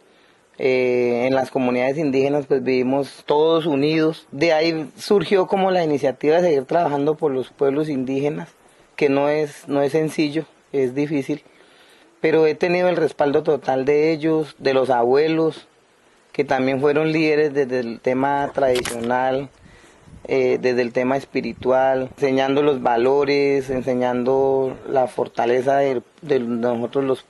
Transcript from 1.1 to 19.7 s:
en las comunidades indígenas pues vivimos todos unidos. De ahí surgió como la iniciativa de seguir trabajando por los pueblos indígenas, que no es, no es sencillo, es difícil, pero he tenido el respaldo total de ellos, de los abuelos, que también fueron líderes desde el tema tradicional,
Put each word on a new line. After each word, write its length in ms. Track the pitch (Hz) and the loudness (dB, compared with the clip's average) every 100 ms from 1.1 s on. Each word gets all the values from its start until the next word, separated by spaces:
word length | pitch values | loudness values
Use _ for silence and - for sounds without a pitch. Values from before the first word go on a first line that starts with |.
| 120 127 | 0 0
en 80 | |
las 160 | 135 127 | 0 -2
comunidades 480 | 139 127 123 127 139 | -2 -2 0 -2 -2
indígenas 480 | 151 135 139 147 135 | -2 0 0 -2 0
pues 160 | 139 | -2
vivimos 600 | 127 127 127 135 135 - - | 0 0 0 -2 -4 -8 -2
todos 400 | 151 160 165 160 | 2 2 2 0
unidos. 600 | 139 147 160 156 160 - | 0 0 2 0 -2 -10
De 240 | 135 165 | -2 0
ahí 360 | 156 165 160 147 - | 2 0 -2 -6 -12
surgió 500 | - 202 160 196 185 | 0 0 2 0 2
como 240 | 196 190 | 0 2
la 120 | 180 | 2
iniciativa 520 | 160 147 135 127 147 165 | 0 0 -2 0 2 2
de 120 | 180 | 4
seguir 160 | 143 | 0
trabajando 520 | 127 165 170 143 143 151 | 0 0 0 0 0 0
por 160 | 156 | -2
los 180 | 131 120 | -2 -6
pueblos 400 | - 139 139 156 | -2 0 0 -2
indígenas, 580 | 135 127 135 147 160 170 _ _ _ _ - | -4 -4 -4 -4 -6 -10 _ _ _ _ -2
que 140 | 143 | 0
no 180 | 139 143 | 2 2
es, 400 | 151 147 - - | 0 -2 -8 -4
no 140 | 143 | -2
es 100 | 143 | 0
sencillo, 520 | 156 156 156 151 151 - _ _ | 0 0 0 -2 -2 -8 _ _
es 220 | 139 131 | -2 -2
difícil, 480 | 131 147 151 135 147 - _ - _ - _ _ _ | -2 -2 -2 -4 -8 -10 _ -20 _ -20 _ _ _
pero 260 | 160 160 160 | 0 4 4
he 80 | |
tenido 360 | 147 180 175 180 | 2 0 2 2
el 60 | 170 | 2
respaldo 460 | 151 - 147 143 | 0 0 0 2
total 440 | 160 143 - 131 131 | 0 -2 0 -2 2
de 260 | 147 156 | 2 2
ellos, 420 | 160 160 156 147 - | 0 0 0 -2 -4
de 160 | 135 | 0
los 160 | 131 127 | 2 2
abuelos, 760 | 127 120 135 160 160 160 151 - _ _ _ _ _ _ | 2 4 2 2 2 0 -4 -12 _ _ _ _ _ _
que 120 | - | -6
también 360 | 135 135 131 135 | -2 0 0 0
fueron 300 | 147 147 160 | 2 2 2
líderes 440 | 156 156 147 151 | 2 2 2 2
desde 260 | 139 131 127 | 0 -2 -2
el 180 | 117 110 | -4 -4
tema 500 | - 127 139 143 143 | -2 0 0 0 -2
tradicional, 960 | - 135 127 120 120 117 127 131 131 139 - - | 0 0 0 -2 -6 -4 -2 -2 -4 -6 -14 -20